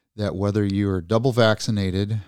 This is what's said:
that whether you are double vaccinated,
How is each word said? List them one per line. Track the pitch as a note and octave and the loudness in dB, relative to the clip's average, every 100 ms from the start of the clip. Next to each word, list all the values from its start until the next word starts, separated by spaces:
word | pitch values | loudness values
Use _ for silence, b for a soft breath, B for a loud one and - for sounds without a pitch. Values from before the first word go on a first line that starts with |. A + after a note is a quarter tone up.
| b - | b -6
that | G#2 | -4
whether | E2+ G2+ G2+ | -2 -2 0
you | G2+ G2 G2+ | 0 0 0
are | F#2+ | -2
double | E2+ A2 C3 | 0 0 2
vaccinated, | A#2 A2 G#2+ - G#2+ F#2+ F2+ G2+ G#2+ | 2 4 2 0 -2 0 -2 -2 -4